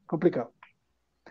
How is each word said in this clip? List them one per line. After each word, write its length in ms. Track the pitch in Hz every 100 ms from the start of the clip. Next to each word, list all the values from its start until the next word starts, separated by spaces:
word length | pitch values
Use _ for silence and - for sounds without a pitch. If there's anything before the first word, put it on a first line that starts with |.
| -
complicado. 460 | 160 175 143 113 - - _ _ _ _ _ -